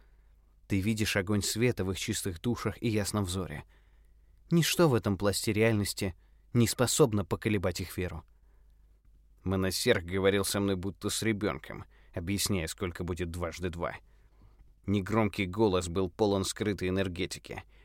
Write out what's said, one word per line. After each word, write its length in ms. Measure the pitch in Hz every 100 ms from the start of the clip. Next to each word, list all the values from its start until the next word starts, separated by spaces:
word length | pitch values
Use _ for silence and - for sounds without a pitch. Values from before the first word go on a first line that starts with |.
| - - - - _ _ -
Ты 140 | 98
видишь 340 | 101 107 107 104
огонь 260 | 95 104
света 440 | - 107 123 - 95
в 60 |
их 80 | 90
чистых 420 | - 101 101 87
душах 400 | 120 113 110 -
и 80 | -
ясном 360 | 107 98 104 92
взоре. 380 | 95 85 73 - - _ - - - - - -
Ничто 380 | 170 151 - 165
в 60 | 113
этом 220 | 104 92
пласте 360 | 101 92 -
реальности 640 | 104 113 104 98 - 98 - - - _
не 140 | 120 113
способно 560 | - 117 - 139 104
поколебать 560 | 92 104 110 104 92 87
их 160 | 87 -
веру». 280 | 90 80 - _ _ - - - - _ _ - _ _
Моносерх 600 | 92 95 92 - 123 107
говорил 400 | 85 95 95 101
со 160 | 95 104
мной 160 | 101 95
будто 340 | 95 - 101
с 120 | -
ребёнком, 640 | 107 101 98 67 - - - - -
объясняя, 540 | 95 85 101 - 95 80
сколько 360 | - 92 -
будет 280 | 90 87 85
дважды 380 | 87 87 82 90
два. 260 | 85 71 - - - _ _ - - - - -
Негромкий 600 | 101 95 110 107 - 92
голос 420 | 98 110 92 85
был 220 | 90 92
полон 340 | - 104 98
скрытой 460 | 95 - 104 95 92
энергетики, 760 | 95 95 85 92 - - - - -